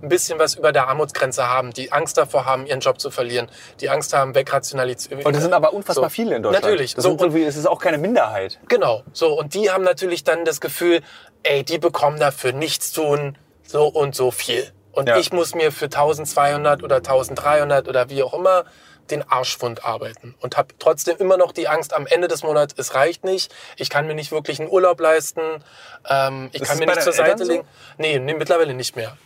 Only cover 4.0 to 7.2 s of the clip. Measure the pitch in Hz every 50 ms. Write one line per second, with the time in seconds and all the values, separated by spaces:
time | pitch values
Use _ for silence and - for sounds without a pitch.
4 | - - - 143 135 135 120 139 139 - - 139 - - 147 135 127 127 123 -
5 | - - 143 135 143 151 143 147 156 170 180 165 151 - 196 208 202 - 175 135
6 | 170 160 - - 233 226 160 117 107 107 98 196 208 214 208 160 135 123 - -
7 | - 185 175 151